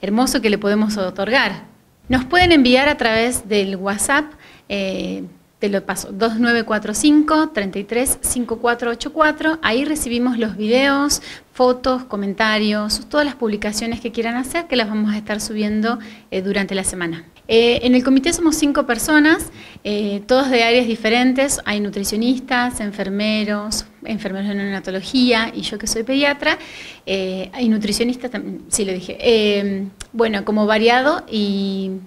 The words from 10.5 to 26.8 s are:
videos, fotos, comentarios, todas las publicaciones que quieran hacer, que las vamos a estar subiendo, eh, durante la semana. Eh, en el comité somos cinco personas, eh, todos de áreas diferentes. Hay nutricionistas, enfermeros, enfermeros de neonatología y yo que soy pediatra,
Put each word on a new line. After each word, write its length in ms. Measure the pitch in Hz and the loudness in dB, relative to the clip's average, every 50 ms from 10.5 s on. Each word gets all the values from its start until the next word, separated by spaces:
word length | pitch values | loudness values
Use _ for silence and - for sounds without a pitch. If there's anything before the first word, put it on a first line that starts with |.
| 185 | -2
videos, 640 | 190 214 214 240 254 277 277 277 277 285 294 - - - - - - - _ - | -2 0 2 2 4 4 4 2 2 0 0 -2 -4 -6 -10 -18 -18 -20 _ 0
fotos, 500 | - 254 247 247 254 - 262 262 254 254 | 2 2 2 2 2 0 -2 -2 -2 -4
comentarios, 1040 | - 214 202 202 202 190 - 220 214 214 214 214 208 208 208 208 214 214 - - | -6 -6 -4 -4 -2 0 0 2 2 2 2 2 0 0 -2 -2 -4 -4 -6 -6
todas 180 | - - 294 294 | -2 0 0 0
las 100 | 285 - | 0 -2
publicaciones 680 | - 240 214 208 208 - 208 208 - 233 233 233 233 | -4 -4 -2 -2 -2 -4 -4 -4 -4 -6 -6 -6 -6
que 100 | - 233 | -8 -8
quieran 240 | 226 233 220 233 233 | -4 -4 -4 -2 -2
hacer, 320 | 247 262 262 - 339 339 | -4 -4 -4 -4 -6 -4
que 80 | 339 262 | -2 0
las 140 | 247 220 202 | 0 0 0
vamos 240 | 214 214 214 208 208 | 0 -2 -2 -2 -2
a 40 | |
estar 220 | 214 214 - 208 214 | -4 -4 -4 -6 -6
subiendo, 580 | - - 220 214 208 208 214 214 214 226 233 214 - - - - - - | -6 -6 -4 -2 -2 -2 0 0 0 -2 -2 -4 -8 -14 -20 -20 -12 -8
eh, 120 | - 190 | -6 -4
durante 340 | 185 202 190 202 190 180 196 | -2 -2 -2 -2 -2 -2 -4
la 80 | 190 190 | -4 -4
semana. 400 | - 196 185 175 165 165 165 - - - - _ | -4 -6 -6 -6 -6 -6 -8 -12 -18 -20 -12 _
Eh, 320 | - 226 226 233 240 240 - 233 | 2 4 4 6 4 2 2 4
en 120 | 254 247 | 4 4
el 80 | 254 247 | 4 6
comité 300 | 269 269 269 269 339 349 | 4 4 4 4 2 0
somos 240 | - 339 311 302 | 2 2 2 2
cinco 280 | - 302 285 277 294 277 | 2 2 2 2 2 2
personas, 640 | - 240 226 - - 302 302 294 311 330 392 - - - - - - - - - | 0 0 -2 0 2 4 6 6 6 4 2 0 -6 -14 -18 -20 -20 -16 -10 -6
eh, 360 | 202 208 208 214 202 202 202 208 | -4 -4 -2 -2 -2 -4 -2 0
todos 220 | - 254 262 277 262 | 2 2 4 4 4
de 140 | 262 233 226 | 2 4 4
áreas 220 | 233 233 247 247 | 4 4 4 2
diferentes. 760 | 233 226 226 - 220 226 247 247 254 254 269 269 285 277 - - | 2 -2 -2 0 0 2 2 2 2 2 2 0 0 -2 -4 -4
Hay 160 | 208 208 208 | -4 -2 -2
nutricionistas, 1040 | 208 202 202 202 196 - 214 214 233 247 262 254 - - 262 247 247 247 247 - | -2 -4 -4 -6 -4 -4 -2 0 0 0 0 0 -2 -2 0 0 0 -2 -4 -6
enfermeros, 1040 | 214 202 196 - 190 190 196 202 214 214 214 214 208 208 208 208 208 220 214 - - - - - - | -6 -6 -6 -6 -4 -4 -2 -2 0 0 0 0 0 -2 -2 -4 -4 -6 -6 -8 -8 -10 -14 -14 -10
enfermeros 460 | - 226 196 - 196 190 190 196 208 | -8 -8 -6 -6 -6 -6 -4 -4 -4
de 60 | 202 | -4
neonatología 1000 | 202 196 202 196 190 - 190 185 190 - - - 262 247 247 226 220 226 226 - | -4 -4 -4 -6 -6 -6 -6 -8 -8 -6 -2 0 2 4 4 4 2 0 -2 -6
y 60 | 202 | -8
yo 180 | 175 - 220 208 | -8 -8 -8 -6
que 80 | - | -6
soy 160 | 208 214 226 226 | -4 -4 -4 -2
pediatra, 560 | 262 269 277 285 285 285 285 277 302 339 392 - - - - | -2 0 2 2 0 0 0 0 -2 -2 -2 -6 -16 -18 -18